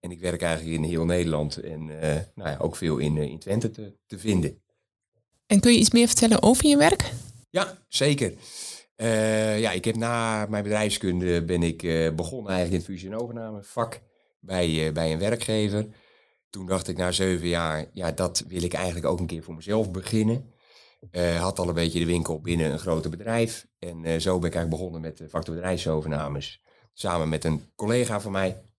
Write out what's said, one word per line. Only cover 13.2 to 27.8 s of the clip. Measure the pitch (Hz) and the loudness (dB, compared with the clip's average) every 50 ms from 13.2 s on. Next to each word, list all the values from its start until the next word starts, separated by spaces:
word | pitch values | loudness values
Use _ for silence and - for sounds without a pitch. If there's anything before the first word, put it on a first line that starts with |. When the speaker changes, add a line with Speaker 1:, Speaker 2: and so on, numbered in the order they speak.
Speaker 1:
overnamevak | 123 120 113 117 113 110 107 104 98 - - 123 117 113 - - - _ _ _ _ _ _ _ | -8 -8 -8 -10 -10 -10 -12 -12 -14 -10 -4 -4 -4 -4 -6 -16 -18 _ _ _ _ _ _ _
bij, | - 95 95 90 87 82 80 78 80 | -12 -4 -2 0 2 2 2 2 0
eh, | 78 | 0
bij | 76 85 82 80 | 0 0 0 0
een | 80 80 | 0 0
werkgever. | 95 104 117 117 - - 110 107 107 104 101 104 107 107 - - _ _ _ _ _ _ _ _ _ _ | 0 -2 -2 -2 -2 -2 0 0 0 0 0 -2 -2 -4 -10 -20 _ _ _ _ _ _ _ _ _ _
Toen | - 101 92 | -14 -12 -4
dacht | 90 95 92 82 - | -2 -2 -2 0 -4
ik | 85 | -4
na | 73 90 90 | -2 -2 0
zeven | 87 87 95 92 92 85 80 87 | 0 2 2 2 2 0 0 0
jaar, | 85 85 85 80 78 78 80 - | 0 0 0 0 -2 -4 -6 -8
ja, | _ 98 90 82 | _ -6 -4 -4
dat | 76 - 92 85 - - - 73 | -2 -2 -4 -2 -2 -4 -6 -4
wil | 90 90 | -4 -4
ik | 85 87 82 | -4 -2 -2
eigenlijk | 76 92 92 85 87 82 | -2 -4 -4 -4 -2 0
ook | - 90 90 | 0 0 0
een | 90 | -2
keer | 78 87 80 | -4 -4 -8
voor | 78 - 85 | -8 -10 -14
mezelf | 80 82 98 104 110 113 98 | -12 -4 -2 0 0 0 0
beginnen. | 87 95 92 - - 110 107 110 117 131 135 - _ _ _ _ - - - _ _ _ - 90 | -4 -8 -6 0 0 2 2 2 2 0 -4 -10 _ _ _ _ -20 -20 -20 _ _ _ -20 -10
Eh, | - 90 87 87 85 85 | -4 0 0 2 2 2
had | 87 95 95 - | 0 -2 0 0
al | 90 87 | -2 0
een | 82 | 0
beetje | 85 85 85 80 87 | 0 0 0 0 0
de | 85 | 0
winkel | 82 87 87 80 - 82 76 | 2 2 0 0 -2 -4 -6
binnen | 78 85 87 85 80 78 | -2 -2 0 2 2 0
een | 71 80 | -2 -2
groter | 87 95 82 80 - 87 | -2 -2 -2 -2 -2 -4
bedrijf. | 80 85 104 113 113 117 117 113 117 - - _ _ _ | -8 -8 -6 -2 0 0 0 0 -2 -10 -14 _ _ _
En, | - 87 85 82 82 | -14 -12 -12 -8 -4
eh, | 82 82 82 | -2 -2 0
zo | 80 95 92 92 | 2 0 0 2
ben | 87 85 | 0 0
ik | 82 | 0
eigenlijk | 82 85 80 | -2 -2 -2
begonnen | 80 78 92 90 82 82 | -2 -4 -4 -8 -8 -8
met | 80 80 80 - | -10 -10 -12 -12
de | 82 78 | -18 -6
factor | - 82 80 - 82 | -6 -6 -4 -4 -8
bedrijfsovernames. | 85 87 92 92 85 - 85 80 78 76 78 76 73 76 71 71 71 71 - - _ _ _ _ _ _ _ _ | -6 -2 -2 -2 -2 0 0 0 0 0 -2 -4 -4 -4 -4 -6 -6 -8 -10 -14 _ _ _ _ _ _ _ _
Samen | - - 98 87 85 78 78 | -8 -4 -2 0 0 0 0
met | 80 76 - | 0 0 0
een | 82 78 73 - _ _ | 0 -2 -2 -4 _ _
collega | - | -6